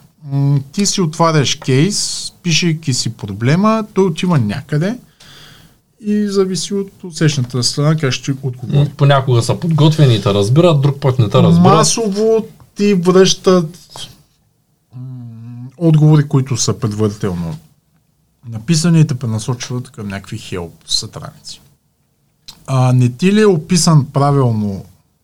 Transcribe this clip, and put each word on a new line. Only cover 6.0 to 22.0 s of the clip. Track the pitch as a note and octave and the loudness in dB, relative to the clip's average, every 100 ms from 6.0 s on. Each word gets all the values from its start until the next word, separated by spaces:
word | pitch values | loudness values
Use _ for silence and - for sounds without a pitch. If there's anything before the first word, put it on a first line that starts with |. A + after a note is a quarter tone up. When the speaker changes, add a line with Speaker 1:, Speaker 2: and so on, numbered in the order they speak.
Speaker 1:
и | G#3 G#3 G#3 | -4 -2 0
зависи | G3 F#3+ F#3 - | 0 -2 -4 -6
от | G3 G3 - | -6 -6 -12
отсрещната | F#3 D#3+ D#3 C#3+ A#2+ B2+ | -16 -2 0 0 -4 -4
страна | A#2 - D3 D#3+ | -4 -2 0 0
как | C3+ | -2
ще | B2 - | -4 -6
ти | C3+ | -6
отговори. | C3+ A#2+ A#2 C#3+ | -8 -8 -2 0
Speaker 2:
М, | D3 - | 0 2
понякога | C#3 C#3+ B2 A#2+ | 2 2 2 0
са | A2+ G2+ | 0 -2
подготвени | E3+ D#3 D#3 D#3 C#3 | -2 2 2 4 4
и | A2 | 4
те | G#2 | 0
разбират, | G2+ G2+ C#3+ F3 D3 | 0 2 4 4 4
друг | C#3+ - | 0 0
път | C3+ B2 | -2 0
не | G#2 | 2
те | B2+ | 4
разбират. | - E3+ F3 | 4 6 6
Speaker 1:
Масово | - - - A3+ G3 A3 A3 A3 - - | 4 2 0 -2 0 0 0 -2 -12 -16
ти | - G3+ | -2 0
връщат, | G3 F3 F3+ F#3+ - - F3+ D#3+ - - - - - _ _ _ _ _ _ _ B2 | 2 4 4 4 2 2 2 0 -8 -20 -20 -20 -20 _ _ _ _ _ _ _ -20
м, | C3 B2+ A#2+ A2+ A#2 A#2+ B2+ - | -16 -16 -18 -18 -18 -18 -18 -2
отговори, | E3 D#3 D3+ D#3 D3 | 2 4 6 4 2
които | C#3 C3 A2+ | -2 -2 -2
са | - G2+ | -4 -2
предварително | A2+ G#2 G#2+ G#2 G#2 F2 E2 D#2 - _ _ _ _ _ _ _ B2 | -4 -2 -4 -2 -6 -4 -6 -10 -16 _ _ _ _ _ _ _ -14
написани | A2 A2+ D#3+ F3 E3 | -10 -4 0 2 4
и | D#3 | 2
те | |
пренасочват | B2+ A#2 A2 - A#2+ - B2 B2 | 0 -4 -4 -6 -8 -8 -10 -12
към | - G#2 | -14 -12
някакви | G2 F#2 A2 | -12 -12 -14
хелп | - F#2+ E2+ D#2+ - | -10 -10 -10 -16 -6
страници. | - A2 - - - - - _ _ _ _ | -6 -6 -14 -16 -18 -20 -20 _ _ _ _